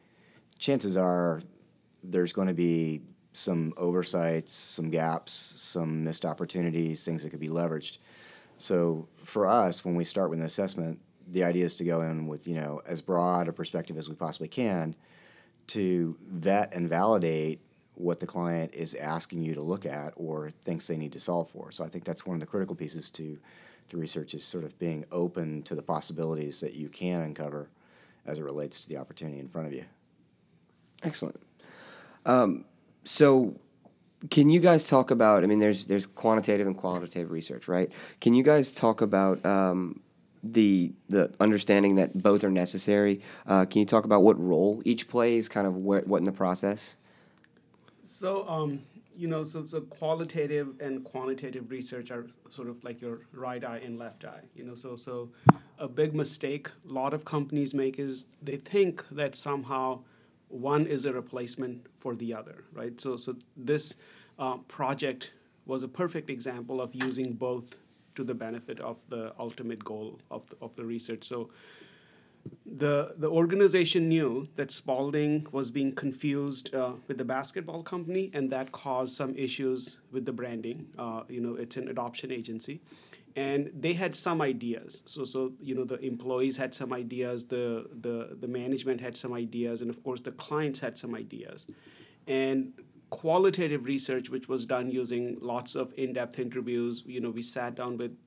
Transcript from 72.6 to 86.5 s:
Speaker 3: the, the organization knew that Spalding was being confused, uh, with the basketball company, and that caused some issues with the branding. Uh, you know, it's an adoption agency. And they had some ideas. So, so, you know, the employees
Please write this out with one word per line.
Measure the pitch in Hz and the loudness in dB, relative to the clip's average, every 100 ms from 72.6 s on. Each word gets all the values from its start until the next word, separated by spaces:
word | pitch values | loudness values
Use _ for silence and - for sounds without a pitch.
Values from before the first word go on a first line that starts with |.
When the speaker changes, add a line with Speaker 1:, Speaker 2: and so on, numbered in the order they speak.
Speaker 3:
the, | - - 147 143 147 - | -16 -2 0 2 0 -4
the | 156 | 0
organization | 165 170 196 196 180 165 185 165 | 4 4 6 6 6 4 2 4
knew | 160 139 123 147 | 4 2 -2 -4
that | - 135 | -6 -4
Spalding | - - 127 139 151 147 151 151 | -4 -2 0 0 0 2 0 -2
was | 135 123 | -4 -2
being | 139 135 | -2 -2
confused, | 131 143 127 151 143 143 131 - | -2 -4 -4 -2 -2 -2 -6 -6
uh, | 135 127 127 - | -4 -4 -6 -10
with | 123 | -6
the | |
basketball | 120 131 139 190 165 165 | -4 -4 -4 -8 -8 -10
company, | 160 180 165 185 190 | -8 -6 -4 -4 -2
and | 147 131 | -2 -2
that | 131 131 | -2 -6
caused | - 139 127 127 - | -8 -4 -2 -2 -4
some | 131 | -4
issues | 135 127 - 135 127 120 - _ | -4 -4 -2 -2 -2 -6 -14 _
with | 131 | -8
the | 123 | -6
branding. | 120 120 117 113 156 - - | -6 -6 -6 -8 -8 -12 -10
Uh, | 120 113 113 | -8 -8 -8
you | 123 | -6
know, | 120 117 | -6 -6
it's | 120 135 | -8 -8
an | 131 | -8
adoption | 127 120 - 131 | -6 -6 -8 -8
agency. | 123 113 110 - 151 - - - - - - | -8 -8 -10 -10 -12 -16 -20 -20 -20 -12 -6
And | 139 139 147 | -2 -2 -2
they | 147 160 | -4 -2
had | 175 185 | 0 -2
some | - 180 165 | -2 -2 0
ideas. | 143 120 120 113 - - - | 0 -2 -4 -6 -8 -14 -12
So, | 151 | -8
so, | 131 131 131 127 | -6 -4 -4 -6
you | 139 | -6
know, | 123 | -6
the | 123 127 | -4 -6
employees | 135 120 127 127 135 | -6 -6 -4 0 0